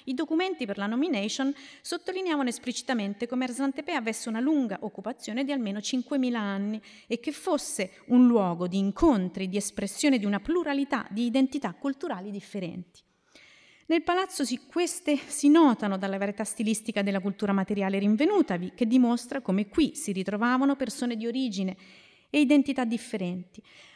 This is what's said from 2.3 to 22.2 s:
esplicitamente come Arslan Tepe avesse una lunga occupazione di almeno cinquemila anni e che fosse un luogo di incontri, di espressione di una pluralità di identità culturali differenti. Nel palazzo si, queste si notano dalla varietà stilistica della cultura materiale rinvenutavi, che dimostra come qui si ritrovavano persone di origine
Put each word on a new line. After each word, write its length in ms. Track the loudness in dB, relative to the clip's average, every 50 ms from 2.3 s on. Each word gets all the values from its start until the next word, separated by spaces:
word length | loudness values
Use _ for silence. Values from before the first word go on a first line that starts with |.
| 0 0 0 -2
esplicitamente 800 | -4 -4 -6 -8 -8 -6 -4 -4 -2 -2 -2 -4 -6 -6 -6
come 160 | -4 -2 -4 -2
Arslan 300 | -4 -2 -2 -2 -2 -2
Tepe 180 | -4 -6 -4
avesse 360 | -4 -4 -2 -4 -6 -6 -6
una 120 | -6 -4 -2
lunga 400 | 0 2 2 2 0 0 -4 -6
occupazione 600 | -8 -10 -10 -8 -8 -8 -10 -8 -10 -8 -4 -4 -2
di 80 | -2
almeno 300 | -2 -2 -2 -2 -4 -4
cinquemila 580 | -4 -2 -2 -4 -2 0 0 0 0 0 0 -2
anni 420 | -2 -2 -2 -2 -2 -4 -4 -6 -8 -14 -20 -18 -8
e 140 | -6 -6 -4
che 120 | -4 -6
fosse 600 | -8 -6 -2 0 0 0 -2 -4 -6 -6 -6 -6 -8 -14 -4
un 180 | 4 6 8 8
luogo 420 | 8 8 6 4 2 0 -2 -4
di 120 | -2 -2 0
incontri, 680 | -2 -2 0 4 4 4 6 4 0 -2 -4 -6 -6
di 100 | -4 -4
espressione 600 | -4 -4 -4 -6 -6 -8 -8 -6 0 2 2 4
di 80 | 4 2
una 140 | 0 -2 -2
pluralità 680 | -2 0 -2 0 0 0 -2 -2 -2 -2 -2 -6 -6 -6
di 140 | -6 -4 -4
identità 480 | 0 2 2 2 2 0 -4 -6 -6 -8
culturali 580 | -4 -4 -4 -4 -4 -6 -8 -8 -8 -8 -10
differenti. 680 | -10 -12 -12 -10 -10 -8 -8 -8 -10 -12 -14 _ _ -20 _ _ _ _ _ _ _ -20 -20 -20 -20 _ _ _ _ _ _
Nel 160 | 0 0 0
palazzo 440 | 2 2 0 0 0 -2 -2 -4 -4
si, 160 | -4 -4 -6 -8
queste 520 | -6 -2 -2 0 0 -2 -4 0 0 0
si 320 | 0 0 -6 -6 2 6 8
notano 480 | 8 8 8 8 6 4 0 -4 -2
dalla 200 | -2 -2 -4 -2
varietà 280 | -2 -2 -4 -4 -4 -6
stilistica 560 | -6 -4 -4 0 0 0 -2 -2 -4 -2 -2
della 180 | 0 0 0 0
cultura 320 | -2 -2 -4 -2 0 0
materiale 480 | 2 0 0 0 -2 -2 -2 0 0 2
rinvenutavi, 720 | 2 2 4 4 4 4 4 4 2 2 0 -4 -4 -6 -4
che 140 | -2 0
dimostra 540 | 2 4 4 6 4 2 0 -2 -6 -8 -6
come 260 | -2 0 0 0 0
qui 260 | 0 2 2 2 2 2
si 200 | -6 -6 -4 -4
ritrovavano 640 | -4 -2 -2 -2 0 0 2 2 4 4 2 2
persone 400 | 2 -2 -6 -4 -4 -4 -4 -4
di 100 | -4 -4
origine 480 | -4 -2 -2 -2 -2 -2 -2 -4 -4 -4 -8 -16 -20 -20 -20 -20 -20 _ _